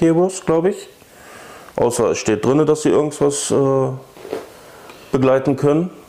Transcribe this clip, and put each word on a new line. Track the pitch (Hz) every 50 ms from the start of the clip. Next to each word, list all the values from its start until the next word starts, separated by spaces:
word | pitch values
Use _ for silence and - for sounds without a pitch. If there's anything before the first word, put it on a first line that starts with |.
| 170
Heroes, | 165 165 170 180 190 185 - -
glaub | - 160 165 165
ich. | 196 202 - - - - - - - - - - - - - - - - - - - -
Außer | - - 120 113 - 113 90
es | - -
steht | - - 107 104 -
drinne, | 117 135 151 156
dass | 147 151 156 -
sie | 151
irgendwas, | - - 151 151 147 - 147 143 143 - - -
äh, | - 135 139 135 135 135 131 131 131 131 - - - - - - - - - - - - - - - - - - - - - -
begleiten | - 131 127 131 131 135 131 147 131
können. | - 147 143 147 160 180 180 - - -